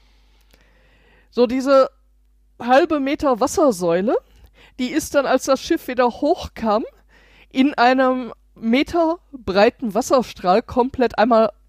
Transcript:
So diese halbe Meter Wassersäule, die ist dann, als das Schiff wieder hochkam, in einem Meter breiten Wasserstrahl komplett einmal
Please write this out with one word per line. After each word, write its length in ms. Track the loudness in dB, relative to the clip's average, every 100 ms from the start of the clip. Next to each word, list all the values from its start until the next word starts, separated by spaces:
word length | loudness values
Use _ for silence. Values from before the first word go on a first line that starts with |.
| _ _ _ _ _ _ _ _ _ _ _ _ _
So 160 | -2 0
diese 420 | 0 2 4 2 -2 _ _ _ _ _ -10
halbe 380 | 2 2 2 0
Meter 400 | -2 -2 -2 0
Wassersäule, 800 | -2 2 0 2 0 0 0 -2 -4 _ -20 _ -18 -8
die 100 | -6
ist 260 | -4 -2 -2
dann, 100 | 0
als 200 | 0 0
das 160 | -4
Schiff 260 | -2 -4 -4
wieder 200 | -2 -2
hochkam, 760 | 0 -2 -2 -6 -6 -2 -2 -4 -14 _ _ _ _ _
in 240 | 0 0 2
einem 580 | 2 4 2 -2 -6 -14 _ -8
Meter 640 | -2 0 0 -2 -2 -4 _
breiten 640 | -14 -4 2 2 2 -4
Wasserstrahl 680 | -4 0 0 -2 -4 0 0
komplett 560 | 0 -2 -2 -2 -2 0
einmal 340 | 2 2 0 -4